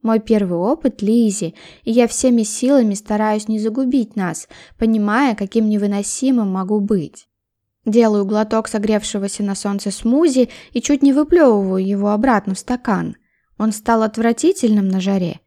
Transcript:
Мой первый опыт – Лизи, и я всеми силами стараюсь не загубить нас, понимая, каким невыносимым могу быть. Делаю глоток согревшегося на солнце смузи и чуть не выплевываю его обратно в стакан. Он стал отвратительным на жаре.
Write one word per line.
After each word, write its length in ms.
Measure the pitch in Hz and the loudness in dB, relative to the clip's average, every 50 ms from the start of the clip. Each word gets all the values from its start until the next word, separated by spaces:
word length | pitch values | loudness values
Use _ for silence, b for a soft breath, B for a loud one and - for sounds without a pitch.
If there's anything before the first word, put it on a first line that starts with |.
| - | 0
Мой 160 | 226 220 220 | 0 0 0
первый 400 | 220 - 226 208 202 180 175 170 | 2 0 0 0 0 0 -2 -2
опыт – 420 | 175 208 285 330 - 269 - - | 0 -2 -2 0 -2 -4 -4 -2
Лизи, 540 | 208 196 220 240 233 214 190 - 185 160 - B B B B B B | -2 0 2 2 2 2 0 -2 -6 -8 -10 B B B B B B
и 80 | - 226 | -2 2
я 160 | 240 240 233 | 2 2 2
всеми 340 | - - - 262 240 233 220 | 0 0 0 2 2 2 0
силами 520 | 208 - - - 254 285 277 240 220 196 | -2 -4 -4 0 2 4 4 4 2 -2
стараюсь 520 | 202 - - 214 208 214 214 214 214 214 | -4 -6 -4 -2 -2 0 0 0 -2 -2
не 140 | 214 220 214 | -4 -4 -2
загубить 560 | 208 220 214 254 269 254 254 269 226 214 - | -2 -4 -2 -2 -2 0 0 0 -2 -2 -4
нас, 320 | 214 190 175 160 - - B B B B B B | -6 -4 -4 -6 -8 -12 B B B B B B
понимая, 600 | _ 226 226 220 220 208 208 208 240 285 269 226 | _ 0 0 0 0 0 0 0 2 2 0 0
каким 320 | 214 202 190 - 226 220 214 | -2 -6 -2 -2 0 0 2
невыносимым 800 | 214 208 202 202 202 202 202 - - - - 262 262 240 214 196 | 0 0 0 0 -2 -2 -4 -6 -6 -2 0 0 2 2 0 0
могу 300 | 185 190 185 180 214 214 | -2 -4 -2 -2 -2 -2
быть. 480 | 196 202 220 190 151 - _ - _ _ _ _ _ _ _ _ _ _ _ _ _ | 0 0 0 -2 -2 -4 _ -20 _ _ _ _ _ _ _ _ _ _ _ _ _
Делаю 400 | 226 208 240 240 220 214 208 202 | 0 2 4 4 4 2 0 0
глоток 420 | 190 208 214 220 214 226 226 220 | 0 0 -2 -2 0 -2 -4 -2
согревшегося 760 | - - 214 202 214 220 208 208 - - 208 196 202 - - 208 | -2 -6 -4 -2 0 0 0 -2 -4 -6 -6 -6 -6 -6 -6 -4
на 100 | 202 196 | -4 -4
солнце 380 | - - 202 202 196 - 208 190 | -4 -4 -4 -4 -4 -4 -6 -8
смузи 580 | - - 226 240 285 330 330 254 262 247 233 B B B B B | -4 -2 0 2 2 2 2 4 2 0 0 B B B B B
и 100 | 240 226 | -6 -2
чуть 200 | - 285 277 277 | 0 0 2 4
не 100 | 277 262 | 4 4
выплевываю 720 | 277 302 294 349 349 320 262 220 202 196 190 190 190 190 | 4 2 4 4 4 6 6 4 4 0 0 -2 -2 -2
его 260 | 190 202 196 202 208 | -2 -2 -2 0 0
обратно 440 | 208 208 226 269 240 202 196 - 190 | 0 0 2 2 2 0 0 -2 -6
в 40 | - | -6
стакан. 580 | - - 247 247 _ - 202 180 - - 226 _ _ _ _ _ _ _ _ _ | -6 -6 -6 -6 _ -4 -2 -2 -4 -6 -10 _ _ _ _ _ _ _ _ _
Он 120 | 208 220 | -4 -4
стал 320 | 214 - - 233 233 226 220 | -4 -4 -2 0 0 2 0
отвратительным 880 | 220 220 226 226 233 233 - - 330 392 - - 226 214 208 196 190 | -2 -2 0 0 0 0 2 2 0 0 2 0 2 2 2 2 0
на 120 | 185 190 | 0 -2
жаре. 400 | 185 196 196 190 180 170 - - _ | -2 0 0 0 -2 -4 -6 -10 _